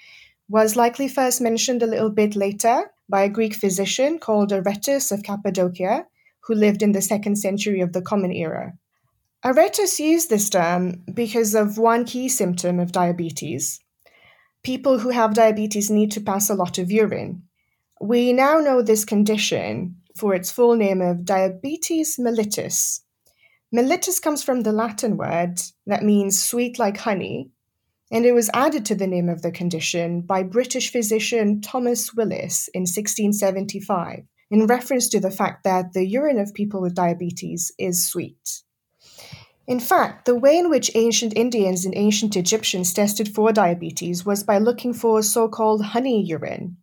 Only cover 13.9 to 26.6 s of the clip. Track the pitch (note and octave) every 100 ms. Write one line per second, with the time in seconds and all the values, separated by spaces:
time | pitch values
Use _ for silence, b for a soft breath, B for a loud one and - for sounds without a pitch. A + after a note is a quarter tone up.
13.9 | _ _ b b b b b - B3+ C4+
14.9 | C4 B3 A#3+ A3 A3 A3 G#3+ G#3+ G#3 G#3
15.9 | G#3 G#3+ G#3+ G#3 G3 G#3 G3+ F3+ - F3+
16.9 | G#3+ G#3 - - F3 - _ _ _ _
17.9 | - G3+ A#3+ B3 B3 C4+ D#4+ D4 B3+ A3
18.9 | A3 - G#3 G#3 G#3+ - C#3 F#2 G#2+ F3+
19.9 | - _ - G#3 F#3 F3+ - A#3+ A#3 G3+
20.9 | F#3 F3+ F3 F3+ F#3+ F#3+ F#3 C#4 E4 -
21.9 | E4 D#4 - A#3+ A#3 G#3 - - - -
22.9 | - _ _ _ _ _ _ _ A3+ C4
23.9 | F4 F#4 F4 D#4+ D4 - B3+ G#3+ G#3+ A3+
24.9 | G#3+ A#3 F3+ - E3 F3 F3 - _ -
25.9 | G3+ G#3 G#3 G3 G3 - A#3+